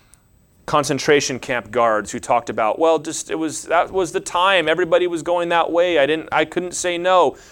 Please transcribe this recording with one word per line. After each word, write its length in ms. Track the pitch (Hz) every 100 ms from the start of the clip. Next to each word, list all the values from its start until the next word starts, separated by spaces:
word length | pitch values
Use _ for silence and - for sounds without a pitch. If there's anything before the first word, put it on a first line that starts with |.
| _ _ _ _ _ _ -
concentration 720 | 151 139 135 - 143 - 123
camp 320 | - 123 104
guards 400 | 117 117 107 104
who 80 | 123
talked 300 | - 120 120
about, 280 | 113 110 -
"Well, 220 | 165 160
just, 320 | 160 147 -
it 40 | 160
was, 280 | 160 -
that 280 | - 165 156
was 200 | - 160
the 80 | 185
time. 480 | - 175 190 190 156
Everybody 380 | 165 175 175 180
was 160 | 165
going 260 | 165 175 170
that 220 | 170 -
way. 260 | 170 180 160
I 80 | 139
didn't, 240 | 160 -
I 140 | 147 156
couldn't 280 | 180 180
say 240 | - 180 170
no." 380 | 180 185 143 - -